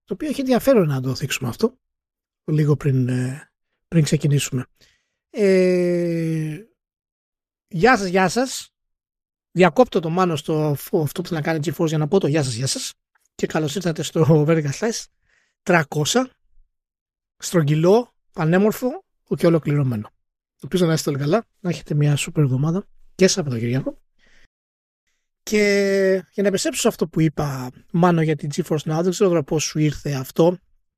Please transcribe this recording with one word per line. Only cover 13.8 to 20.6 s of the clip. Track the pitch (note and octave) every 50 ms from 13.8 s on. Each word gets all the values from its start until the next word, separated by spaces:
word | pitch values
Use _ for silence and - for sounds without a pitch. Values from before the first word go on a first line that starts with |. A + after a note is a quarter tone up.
| F3 F3 D#3 D#3+ D3+
στο | - - E3+ D#3 C#3 E3 D3+ D3 D3
Vertical | E3 D#3+ D3 C#3+ C#3
Slice. | - - A#3+ A3 - - - _ _ _ _ _ _ _ _ _ _ _
Τρακόσα. | - F3+ E3+ D3+ - - D3 D3+ - - A#3+ C4 C4 - _ _ _ _ - _ _ _ _ _ _ _ _ _ _ _ _ _ _ _
Στρογγυλό, | _ - - - F3 D#3 C#3+ D3+ D#3 D#3+ F3+ G3+ A#3 B3 - _ _ _ _ _
πανέμορφο | - D#3+ D#3 E3+ F#3 G3+ A3 G3+ - B3+ B3 C#4+ F#4+ - _ _ _ _ _ A3
και | - -
ολοκληρωμένο. | E3+ E3 D#3+ - D#3 D3 D3 C#3+ B2+ A#2+ G#2+ G#2 - - _ _ _ _ _ _ _ _ _